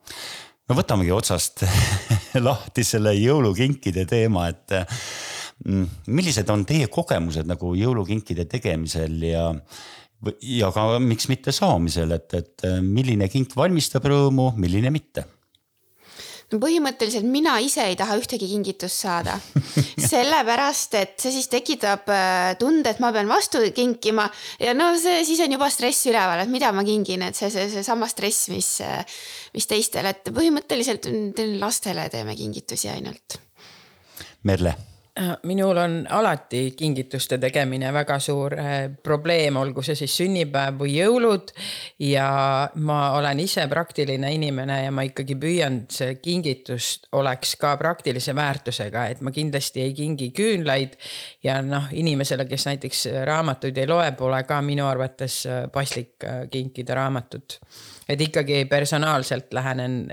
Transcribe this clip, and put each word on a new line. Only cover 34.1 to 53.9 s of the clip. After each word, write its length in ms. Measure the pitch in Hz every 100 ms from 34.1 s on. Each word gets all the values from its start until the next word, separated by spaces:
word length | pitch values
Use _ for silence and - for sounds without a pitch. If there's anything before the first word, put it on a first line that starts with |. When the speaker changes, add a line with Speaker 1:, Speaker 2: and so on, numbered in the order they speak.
| - - -
Speaker 1:
Merle? 340 | 101 95 87 - - - _
Speaker 3:
Äh, 240 | - 180 -
minul 340 | 165 190 190 175
on 180 | 175 165 -
alati 560 | 208 220 147 - 120 131
kingituste 640 | 127 156 131 131 135 - 127
tegemine 500 | 131 147 135 131 135
väga 240 | 147 147 143
suur, 360 | 139 143 139 147
äh, 300 | 143 139 135 139
probleem, 600 | - 151 156 170 151 135
olgu 240 | 135 131
see 140 | 127 147
siis 140 | 139 -
sünnipäev 640 | 180 190 156 139 139 135
või 140 | 143 143
jõulud. 560 | 196 247 233 202 - - - - - -
Ja 320 | 143 139 139 139 135 135 143
ma 260 | 160 151 147 143
olen 280 | 143 143 139
ise 220 | 190 - 147
praktiline 640 | 151 170 - 139 135 139
inimene 440 | 156 151 135 135 139
ja 140 | 135
ma 100 | 139
ikkagi 320 | 135 - 135 135
püüan, 460 | 151 175 143 127 113
see 280 | - 127 131
kingitus 800 | 165 175 156 131 - 123 - - _
oleks 480 | 139 139 123 - -
ka 160 | 147 143
praktilise 560 | 160 175 156 127 127 135
väärtusega, 760 | 147 139 - - 104 110 113
et 120 | 120
ma 140 | 131 131
kindlasti 480 | 151 139 - -
ei 100 | 131
kingi 380 | 139 147 151 123
küünlaid. 640 | 139 220 202 156 135 135 - - - - -
Ja 180 | 139 135
noh, 300 | 135 143 143
inimesele, 560 | 147 165 143 139 135 131
kes 220 | 131 147
näiteks 320 | 139 135 - 120 135
raamatuid 600 | 135 156 165 131 139 135
ei 80 | 135